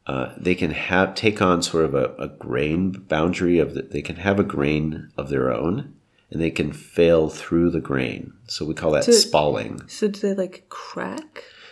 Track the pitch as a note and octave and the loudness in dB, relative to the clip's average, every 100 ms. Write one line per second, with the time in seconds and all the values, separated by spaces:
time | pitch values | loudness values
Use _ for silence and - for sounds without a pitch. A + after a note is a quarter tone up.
0 | - C2+ B1 - F2+ F2 D#2+ D2+ - F#2 | -6 -4 -6 -4 -2 0 0 -2 0 2
1 | F#2 - A2 - F#2 E2+ - E2 D#2 C2+ | 2 2 2 4 4 4 2 0 2 2
2 | C2 - C#2 - - C2 D2+ E2+ F#2+ F#2+ | -2 -4 -10 -10 -6 -2 0 0 -2 -4
3 | - D#2 E2+ F#2 F2 E2+ C#2+ C#2 - D2 | -2 2 2 2 2 4 2 -2 -8 -8
4 | - E2 G2 G2+ G2+ D2 C#2+ D2+ D#2 D#2 | -6 -4 0 2 0 0 0 0 -2 -6
5 | D#2 - C#2 C2+ B1+ A1+ D#2+ A#2+ C#3 - | -10 -10 -4 0 0 0 -2 -2 -6 -16
6 | _ _ - D#2 D#2+ - D2+ D#2 - - | _ _ -10 -2 -2 0 -4 -6 -4 4
7 | E2+ E2 D#2 - - E2+ F2 E2+ - C2+ | 6 6 2 -4 -2 2 2 0 -2 -2
8 | B1 G1+ - - - - D#2 D#2 D#2 - | -2 -6 -14 -16 -12 -8 -6 -2 2 2
9 | - A#3 - D#2 D2 G#1+ G#1+ - - - | 4 4 4 2 2 0 -6 -12 -12 -4
10 | G#3 G3+ G3+ G3 F#3 - - - - - | -4 -2 -4 -4 -6 -10 -18 -16 -12 -10
11 | G3 D4+ - - - - - | -8 -10 -12 -16 -20 -20 -20